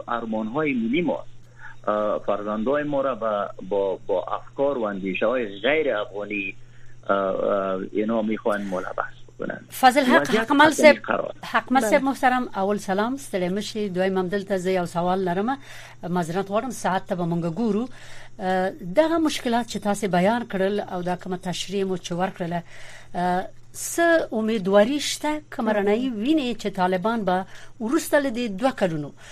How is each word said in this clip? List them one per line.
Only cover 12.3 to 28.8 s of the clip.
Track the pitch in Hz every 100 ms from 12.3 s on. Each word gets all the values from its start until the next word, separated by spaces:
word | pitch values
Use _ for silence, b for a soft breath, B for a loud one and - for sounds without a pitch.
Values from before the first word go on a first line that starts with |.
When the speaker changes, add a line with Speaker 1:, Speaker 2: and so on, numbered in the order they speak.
| 254 247 202
Speaker 2:
اول | 190 208
سلام، | 202 190 226 269
ستړي | - 190 180
مه | 196
شئ. | 208 220 208
دویم | 180 190 190
هم | 180
دلته | 202 190 196
زه | 180
یو | 185 175
سوال | 170 180 190
لرم، | 185 180 220 277 B B B B
معذرت | 165 175 170 175 196
غواړم، | 202 254
ساعت | 233 190 190 -
ته | 180
به | 170
مونږ | 170 170
ګورو. | 165 226 202 254 B B B B -
اه، | 185 185 185
دغه | 302 170 202 311 339
مشکلات | 311 - 254 233 233
چې | 196
تاسې | 202 202 202
بیان | 175 190 240
کړل | 233 190 190 202 -
او | 185
دا | 180 180
کومه | 185 180
تشریح | 180 170 - 196
مو | 190 180
چې | -
ورکړله، | 170 190 - 170 175 B B B B B 175
اه، | 180 180 196 - -
څه | - - - 339 330 -
امیدواري | 226 220 226 185 202 220 294
شته، | - - 294 302 - -
کومه | 220
Speaker 3:
مهم. | 208 202
Speaker 2:
رڼایي | 214 262
وینئ | 214 240 320 247
چې | 220 208 190
طالبان | 180 185 214 233
به | 190 185 190 B B -
وروسته | 226 311 - 294
له | 277
دې | 233 240
دوه | 190 262
کلونو | 254